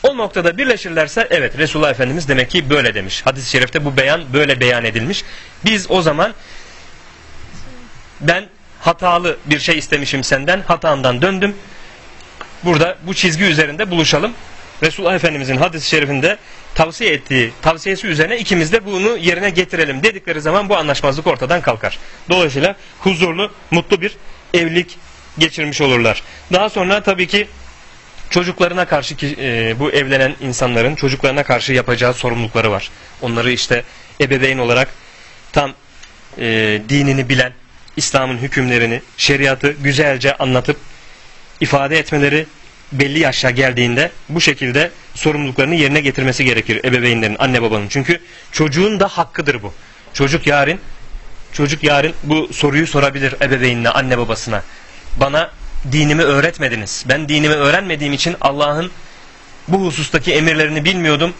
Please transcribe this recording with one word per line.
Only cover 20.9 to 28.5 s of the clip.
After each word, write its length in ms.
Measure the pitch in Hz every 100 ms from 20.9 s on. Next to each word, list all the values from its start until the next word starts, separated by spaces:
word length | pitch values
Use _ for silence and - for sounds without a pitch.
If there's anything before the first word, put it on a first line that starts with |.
| 139 143 135 170
ortadan 340 | 127 131 170
kalkar. 380 | - 110 101 - - - -
Dolayısıyla 460 | 180 160 135 175 196 - -
huzurlu, 520 | 190 170 175 165 202 - -
mutlu 300 | 170 - 190
bir 160 | 165 - - - -
evlilik 440 | 175 165 170 175 - - - - -
geçirmiş 440 | 156 - 151 139
olurlar. 420 | 143 123 113 104 - - -
Daha 160 | 180 208
sonra 340 | 208 180 208
tabii 240 | 202 185 180
ki 200 | 202 208 - - - - - - - -
çocuklarına 560 | 175 180